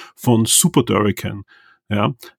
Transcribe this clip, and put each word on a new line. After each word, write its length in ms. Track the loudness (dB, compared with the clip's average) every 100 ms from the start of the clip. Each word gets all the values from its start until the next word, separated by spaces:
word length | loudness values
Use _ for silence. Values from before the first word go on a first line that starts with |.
| -20
von 300 | -4 2 2
Super 400 | 2 0 0 0
Turrican. 580 | 0 0 0 -2 -6 -10 -14 _ _ _ -6
Ja, 260 | -2 -2 -4 -14